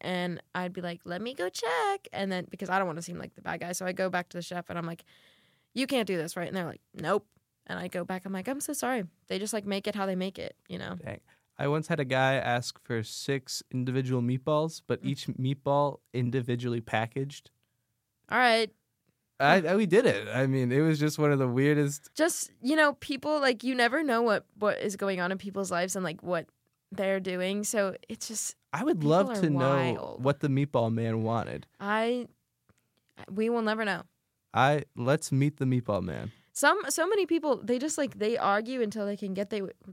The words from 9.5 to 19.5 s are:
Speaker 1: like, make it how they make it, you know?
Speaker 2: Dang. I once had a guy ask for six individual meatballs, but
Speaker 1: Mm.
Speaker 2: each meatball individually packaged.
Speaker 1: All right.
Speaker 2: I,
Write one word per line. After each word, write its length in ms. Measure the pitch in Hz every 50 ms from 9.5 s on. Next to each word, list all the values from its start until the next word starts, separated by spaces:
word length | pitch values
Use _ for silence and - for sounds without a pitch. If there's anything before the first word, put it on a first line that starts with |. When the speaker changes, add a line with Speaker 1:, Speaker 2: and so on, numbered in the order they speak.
| -
Speaker 1:
like, 120 | 214 196
make 220 | 196 196 196 196 214
it 80 | 208
how 100 | 214 196
they 100 | 190 190 185
make 200 | 180 196 185 -
it, 200 | - - - _ _ _
you 100 | - -
know? 180 | - - 107 -
Speaker 2:
Dang. 200 | - - 98 - _ _ _ _ _ _ _ -
I 100 | 139 139
once 180 | 147 156 156 -
had 120 | 170 151
a 40 | 143
guy 300 | 127 131 131 131 135 135
ask 440 | 135 - 123 120 123 120 - - - _
for 180 | - 120 113
six 600 | 110 - - - - - 139 139 - - - - - _
individual 500 | - 127 123 131 123 131 135 127 131 123
meatballs, 600 | 120 120 127 131 - - 151 151 156 160 156 - -
but 160 | - 120 120
Speaker 1:
Mm. 60 | - 131
Speaker 2:
each 180 | 143 - - -
meatball 720 | 131 - 127 131 139 139 _ 139 139 143 143 143 - - _ _ -
individually 680 | 123 123 120 120 135 120 127 123 120 120 123 120 117
packaged. 680 | 113 - - 110 110 113 - 135 135 139 143 - _ - _ _ _ _ _ _ _ _ _ _ _ _ _ _ _ -
Speaker 1:
All 80 | - 233
right. 340 | 254 240 226 226 226 220 - _ _ _ _ _ _ _ _ _ _ _ _ _
Speaker 2:
I, 220 | 135 143